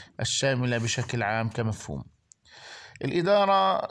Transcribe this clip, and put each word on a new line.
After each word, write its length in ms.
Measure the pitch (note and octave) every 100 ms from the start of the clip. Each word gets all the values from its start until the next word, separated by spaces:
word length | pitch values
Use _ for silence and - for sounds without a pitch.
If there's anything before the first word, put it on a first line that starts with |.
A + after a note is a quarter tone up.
| - -
الشاملة 580 | G#2 - C#3 B2+ B2 A#2+
بشكل 460 | A2+ - A#2+ A#2+
عام 260 | G#2 A2 A2+
كمفهوم. 540 | A2+ A2 G#2 - C#2+ - _ _ _ _ - - - - -
الإدارة 840 | C3+ E3+ F3+ G3+ G3 G3 F#3+ F#3+ -